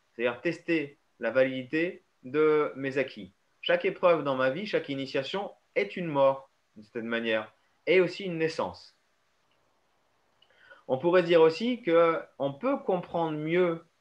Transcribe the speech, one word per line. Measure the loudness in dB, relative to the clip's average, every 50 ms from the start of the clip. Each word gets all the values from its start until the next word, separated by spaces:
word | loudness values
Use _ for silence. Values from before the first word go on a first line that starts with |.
| _ _
c'est-à-dire | _ -2 -2 -2 -2 -2
tester | -4 -4 -4 -4 -2 -2 -2 -2 -2 -4 -10 _ _ _ _ -6
la | -4 0
validité | 2 2 2 2 0 -6 -8 -4 -2 -2 -2 -2 -4 -10 _ _ _ _ -12
de | -4 0 2 4 4 4 2 0 -2 -4
mes | -6 -6 -4 -2 -2
acquis. | -4 -4 -6 -16 -16 -18 _ _ _ _ _ _
Chaque | -2 0 0 0 0
épreuve | -2 -2 2 2 4 4 4
dans | 0 -2 0
ma | 0 0 0
vie, | 0 -2 -6
chaque | -4 -4 -4 -4 -4
initiation | -8 -8 -6 -4 -4 -4 -4 -4 -6 -6 -6 -8 -12 _ _ _ -4
est | -4 -4 -4 -4
une | -8 -6 -2
mort, | 2 4 4 4 2 0 -6 _ _ _ _ _ _
d'une | -20 -18
certaine | _ -10 -8 -6 -4
manière, | -4 -2 -2 0 -2 -2 -2 -6 _ _ _ _ _ _ 0
et | 2 4 4
aussi | 2 2 -2 -6 -8
une | -6 -4
naissance. | -2 -2 -2 -2 -2 -6 -6 -6 -14 -20 -20 _ _ _ _ _ _ _ _ _ _ _ _ _ _ _ _ _ _ _ _ _ _ _ _ _ _ _ _ _ _ _ _ _ _ _ -20 -20 _ _ -4
On | -4 0
pourrait | 2 4 4 4
dire | 4 6 6 6
aussi | 6 6 4 2 -2 -2 -2 -2
qu'on | 0 2 4 4 4 4 2 -2 -6 -10 _ -6 -6 -6
peut | -6 -4 -2 -2 -2 -2
comprendre | -2 -2 -2 -2 -4 -4 -4 -4 -2 -2 -4 -4
mieux, | -4 -2 0 2 2 0 0 -4 -8 _ _ _